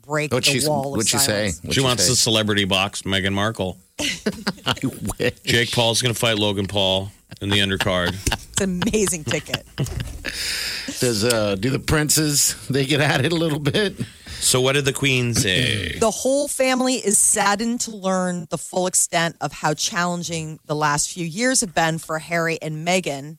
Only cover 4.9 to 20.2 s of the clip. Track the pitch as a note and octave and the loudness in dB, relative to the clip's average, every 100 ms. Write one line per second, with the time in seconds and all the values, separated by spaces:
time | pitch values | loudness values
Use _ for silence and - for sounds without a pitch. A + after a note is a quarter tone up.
4.9 | - G#2+ - A#2+ - - A#2 A#2 - A2+ | -4 -6 -2 -2 -2 0 2 2 2 2
5.9 | G#2+ B2 A2 A#2 G#2 G#2 G2 F#2+ G#2 F#2+ | 2 0 0 2 2 2 0 0 2 2
6.9 | F#2+ G2 - - - G2+ G2+ G2 F#2+ G#2 | 2 -2 -12 -20 -8 -2 0 2 0 0
7.9 | F2+ F2 F#2+ - A#2 - - F#3+ F3+ G3 | 0 0 -2 -4 -4 -4 -2 -2 0 0
8.9 | A3 F#3 D#3+ D3 D3+ - - - - C3+ | 2 0 -2 -4 -4 -4 -10 -8 -6 -4
9.9 | - - - - - - - - - - | -4 -6 -8 -8 -6 -6 -6 -6 -8 -8
10.9 | - B2 G#2+ A#2 A2+ G#2 F#2+ A#2+ G#2+ - | -2 0 2 2 2 2 0 -2 -2 0
11.9 | D3+ D3+ - D3+ C#3+ - - - C3+ C3+ | 2 2 2 2 2 0 -2 -2 0 2
12.9 | C#3+ D3 D#3+ D3 E3+ E3 C#3+ C#3 E3+ G3+ | 2 2 2 2 2 0 0 0 0 0
13.9 | - - - - - - B2+ C3 C#3+ C3+ | -2 -10 -12 -14 -4 0 2 4 2 2
14.9 | B2+ C#3+ B2+ A#2+ A2+ G2 F2+ D2 - - | 2 2 2 2 2 2 2 2 0 -2
15.9 | - A3 - B3 C#4 D4 - C4 B3+ B3+ | 0 0 2 2 2 2 2 2 2 2
16.9 | B3 G3+ - - G#3 G3+ G3+ A#3 A#3+ - | 0 0 2 2 4 2 2 0 -2 -6
17.9 | G#3 F#3+ F#3 F3+ F3 E3 E3+ - F#3+ F3+ | -4 0 0 0 -2 -6 -8 -4 -2 0
18.9 | - - E3+ E3 - - - D#3 D3+ - | 0 0 0 0 -2 -8 -2 -2 0 -2
19.9 | G3 F3 F3 | 0 -2 -2